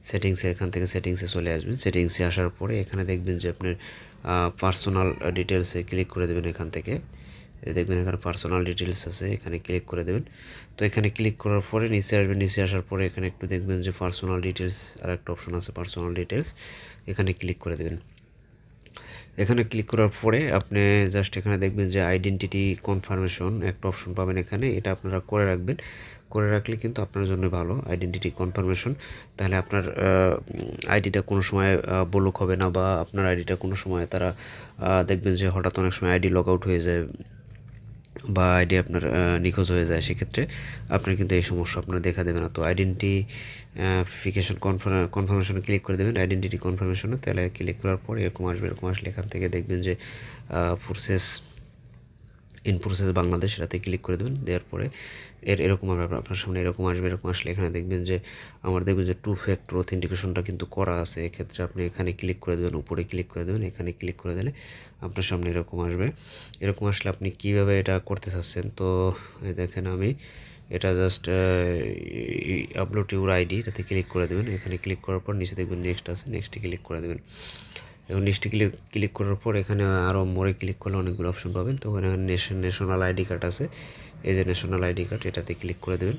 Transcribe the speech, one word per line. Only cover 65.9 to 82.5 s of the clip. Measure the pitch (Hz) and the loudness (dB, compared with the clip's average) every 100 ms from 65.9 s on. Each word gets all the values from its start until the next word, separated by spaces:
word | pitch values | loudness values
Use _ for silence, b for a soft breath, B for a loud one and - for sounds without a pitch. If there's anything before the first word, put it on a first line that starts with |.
| 87 110 - B B B - | 0 -2 -2 B B B -4
এরকম | 98 98 104 | -2 0 0
আসলে | 98 - | 0 -2
আপনি | 95 95 | -2 -4
কীভাবে | - 101 101 101 98 | -2 0 4 4 4
এটা | 95 95 | 4 0
করতে | - 98 - | 0 -6 -4
চাচ্ছেন, | 90 85 - 98 - | -4 -4 -4 -6 -2
তো | 92 92 92 92 B B | 0 4 2 0 B B
এই | 101 | -6
দেখেন | 90 90 92 92 | -4 -4 -2 -4
আমি | 92 98 139 B B B B - | 0 0 -2 B B B B -6
এটা | 90 95 | 0 2
just, | 90 92 92 - 92 92 90 87 87 55 50 50 50 58 - - 90 - - | 4 4 2 0 4 6 4 4 2 -2 -4 -6 -6 -4 -4 -2 -2 -2 -4
আহ, | 95 | -2
upload | 104 98 | 0 0
your | 98 95 | 0 4
আইডি, | 90 87 92 | 4 2 -2
এটাতে | 110 104 | -4 -6
ক্লিক | 92 95 90 | -2 -2 0
করে | 90 85 | 0 0
দেবেন। | 87 113 | 0 -2
এখানে | 95 - 90 | -4 -4 -6
ক্লিক | - 92 | -4 -6
করার | - 92 | -2 -4
পর | - | -2
নিচে | 101 90 98 | -2 -2 -4
দেখবেন | 90 90 | -4 -2
নেক্সট | 90 90 - | -2 -4 -4
আছে, | 87 - | -8 -6
নেক্সটে | - 98 - | -8 -6 -8
ক্লিক | 107 85 | -8 -8
করে | - 82 | -6 -6
দেবেন। | 85 82 - B B B B B B B - | -6 -8 -10 B B B B B B B -4
এখন | 98 | 2
নেক্সটে | 98 98 107 | 2 2 0
ক্লিক, | 107 104 - - | 4 2 2 -8
ক্লিক | 107 101 | -2 -2
করার | - 98 101 | 0 -2 0
পর | - 104 | 0 0
এখানে | 92 101 | 2 2
আরও | 98 95 90 95 95 | 4 4 4 4 2
মোরে | 92 95 | 2 2
ক্লিক | 95 95 92 | 0 -4 -4
করলে | - 95 | -2 0
অনেকগুলো | 92 95 87 | 0 0 -2
অপশন | 90 87 | -2 -4
পাবেন। | 90 92 135 | -2 -2 -2
তো | 107 | -2
ওখানে | 104 95 95 | 0 0 0
নেশন-, | 95 90 - | 0 0 0